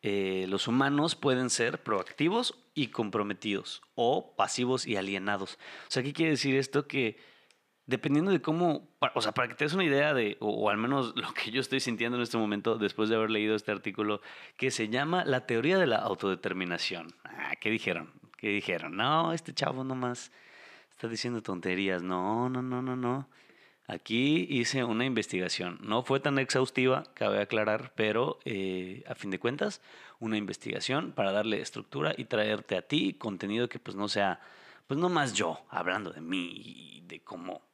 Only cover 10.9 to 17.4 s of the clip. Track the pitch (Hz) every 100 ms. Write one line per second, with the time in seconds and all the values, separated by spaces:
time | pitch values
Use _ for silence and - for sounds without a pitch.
10.9 | 139 120 123 - - - 120 127 135 127
11.9 | 113 117 123 117 117 107 104 104 113 104
12.9 | - 110 113 110 110 107 107 - 101 107
13.9 | 98 107 104 - - - - 131 123 110
14.9 | 120 147 180 170 127 - 117 135 190 165
15.9 | 110 107 95 98 92 101 92 90 87 -
16.9 | 90 80 - - -